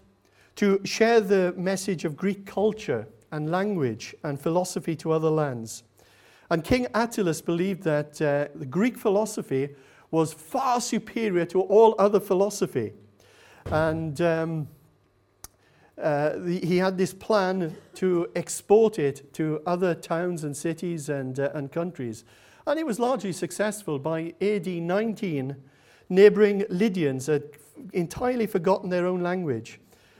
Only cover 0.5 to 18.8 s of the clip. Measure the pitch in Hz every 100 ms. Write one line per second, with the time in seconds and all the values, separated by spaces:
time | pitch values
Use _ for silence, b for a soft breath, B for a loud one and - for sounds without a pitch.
0.5 | - 202 196 196 - 226 233 196 202 180
1.5 | 180 180 190 - 170 165 151 190 202 -
2.5 | - 214 214 - 120 107 - _ 151 151
3.5 | 180 202 196 131 110 - - 151 139 -
4.5 | 165 180 - 170 160 165 160 160 156 151
5.5 | 123 113 - - _ b b b b b
6.5 | 170 156 254 247 208 233 - 185 160 -
7.5 | 170 190 185 165 147 151 - 156 143 143
8.5 | - 135 147 233 - 226 196 214 - -
9.5 | 131 139 139 B B B 160 160 - -
10.5 | 262 269 247 240 226 - - 220 175 170
11.5 | 185 190 202 226 226 202 208 208 185 196
12.5 | 202 185 - 107 - - _ B B B
13.5 | B - 160 160 160 160 135 170 160 165
14.5 | 160 143 - _ _ _ _ _ _ -
15.5 | b b b b - 160 147 151 - 180
16.5 | 175 170 180 185 185 185 - - 214 185
17.5 | 190 170 - - - 185 175 165 - -
18.5 | - - 202